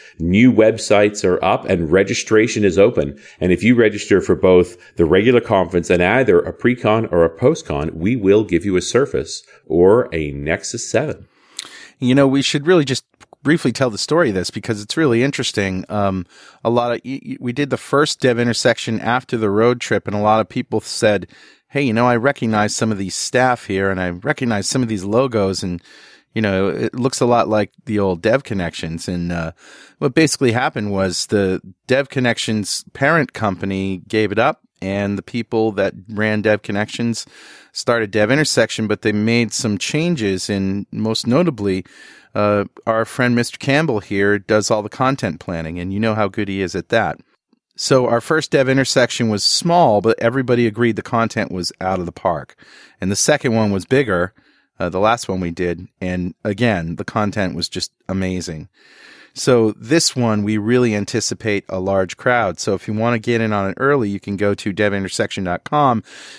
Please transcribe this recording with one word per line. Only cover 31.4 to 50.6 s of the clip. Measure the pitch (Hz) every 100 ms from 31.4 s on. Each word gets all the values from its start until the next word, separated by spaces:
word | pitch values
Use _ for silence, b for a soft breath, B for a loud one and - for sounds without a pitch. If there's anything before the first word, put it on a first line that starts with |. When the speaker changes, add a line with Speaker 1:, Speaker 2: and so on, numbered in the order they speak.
| 95 92 95 - -
Speaker 2:
Dev | 131 139
Connections | 135 123 110 - 107 98 - -
parent | - 139 165 131
company | - 107 92 98 95 95 92 -
gave | 110 107
it | 101
up, | 135 - _ _
and | 95 101 101 101
the |
people | - 120 110 113 110
that | 98 95 98 95
ran | 107 107 107
Dev | 107 104
Connections | - 101 107 - 117 117 - B B B B
started | - - 117 104
Dev | 107 107
Intersection, | 143 147 - 113 - 107
but | 104
they | 110
made | 104 110 120 113
some | - 113 101
changes, | - 151 170 160 101 92 -
and | 101 95 101 -
most | 110 110 110 113
notably, | 135 180 113 101 95 - B B B B
uh, | 104 104 104 98 - -
our | 113 113
friend | - 123
Mister | 120 117 -
Campbell | - 143 160 104
here | - 98 101 104
does | - 107 -
all | 110
the | 104
content | - 131 139 101 76
planning, | - 85 80 87
and | 90
you | 98
know | 113
how | 107 101
good | 110 98
he | 98
is | 90
at | 90 -
that. | 113 90 - _ _ _ _ _ -
So | - 135 123
our | 117
first | - 160 -
Dev | 147 131
Intersection | 135 131 139 120 - 113
was | 104
small, | - - 170 175 147 104
but | 113 110
everybody | 117 135 123 120